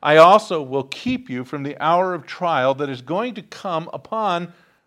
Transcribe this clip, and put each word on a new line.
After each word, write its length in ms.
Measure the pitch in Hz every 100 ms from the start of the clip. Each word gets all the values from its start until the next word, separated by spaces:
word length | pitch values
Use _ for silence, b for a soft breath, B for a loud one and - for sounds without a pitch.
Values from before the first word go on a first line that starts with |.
I 160 | 143 156
also 460 | 165 208 214 170
will 220 | 135 135
keep 460 | 135 - 247 254 -
you 140 | 127
from 180 | 127 151
the 140 | 139 143
hour 340 | 151 170 185
of 120 | 175 135
trial 480 | - 175 151 127
that 140 | 135 143
is 140 | 123
going 320 | 123 175 247
to 80 | 220
come 460 | - - 196 165 170
upon 600 | 151 - 220 214 175 175 b b b